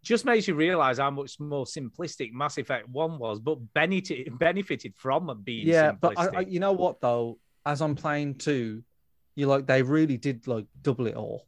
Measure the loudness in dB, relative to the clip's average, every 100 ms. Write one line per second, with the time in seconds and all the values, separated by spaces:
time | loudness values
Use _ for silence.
0 | 2 0 4 2 2 2 2 4 2 2
1 | 0 -2 -10 -10 -6 -4 -4 -8 -10 -8
2 | -10 -8 -8 -4 -4 -4 -4 -4 -4 -4
3 | -4 -4 -6 -4 -4 -4 -2 0 2 0
4 | -2 -8 -8 0 2 2 -4 -6 -8 -8
5 | -2 -2 -2 -10 -8 -2 4 6 4 4
6 | 0 2 0 0 -2 0 0 2 0 2
7 | 0 0 -2 -8 _ _ -4 -2 -2 -2
8 | -2 -2 -4 -4 0 0 -2 -6 -14 _
9 | _ _ _ -2 2 2 4 4 6 4
10 | 4 2 -2 -4 -4 -6 -6 -4 -2 0
11 | -2 -4 -8 -10